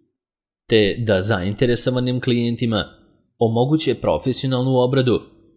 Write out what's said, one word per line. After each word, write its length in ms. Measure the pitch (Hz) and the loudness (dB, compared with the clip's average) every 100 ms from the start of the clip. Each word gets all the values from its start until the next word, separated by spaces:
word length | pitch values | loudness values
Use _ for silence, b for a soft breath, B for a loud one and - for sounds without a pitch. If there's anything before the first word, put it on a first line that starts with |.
| _ _ _ _ _ _ - | _ _ _ _ _ _ 0
te 260 | 110 101 85 | 2 2 0
da 220 | 110 95 | 0 0
zainteresovanim 1000 | 95 104 90 104 127 117 - 127 127 123 | 0 -2 -2 -2 0 0 -2 -2 -2 -2
klijentima 600 | 131 120 117 117 120 107 - - _ _ _ - | -2 0 0 -2 -2 -2 -4 -10 _ _ _ -2
omoguće 560 | 113 113 127 156 151 113 | 0 2 2 0 0 -2
profesionalnu 840 | 104 78 135 120 135 127 131 131 | 0 -2 -2 -4 -2 -2 0 2
obradu 420 | 127 135 127 90 - _ _ | 2 2 2 0 -2 _ _